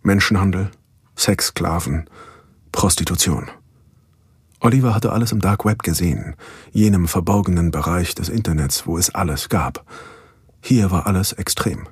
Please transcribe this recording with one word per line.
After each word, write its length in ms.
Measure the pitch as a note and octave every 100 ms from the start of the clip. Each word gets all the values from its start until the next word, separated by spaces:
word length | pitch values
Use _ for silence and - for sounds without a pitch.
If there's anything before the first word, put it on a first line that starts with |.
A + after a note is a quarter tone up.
Menschenhandel, 680 | G#2 G2 - G2+ G2 F#2 F#2+ - _ _ _ -
Sexsklaven, 920 | - G2+ - - F2 E2+ - D#2 D#2+ - - - _ _ _
Prostitution. 800 | - G2 - D#2+ F2 - C#2+ - - _ _ _ _ _ _ _ _ _ _
Oliver 340 | A#2+ C3+ B2+ G#2
hatte 160 | -
alles 220 | A2 A#2
im 80 | A2
Dark 240 | F#2 G2+ G#2+
Web 180 | G#2
gesehen, 540 | - D#2+ F2 C2 - D2 - - -
jenem 380 | - G#2+ G2 E2+
verborgenen 640 | F#2+ E2 G2+ F#2 F2 E2+
Bereich 440 | D#2 D2+ F2 E2+ -
des 140 | E2
Internets, 580 | A2 G#2+ D#2 C#2 - -
wo 100 | E2+
es 160 | E2+
alles 360 | - F2+ C#2+ -
gab. 360 | G2+ C#2 - - - - - - _ _ _
Hier 300 | - B2+ G2
war 160 | F2+ -
alles 260 | F#2 F#2+
extrem. 560 | - F2+ - A2 F#2 -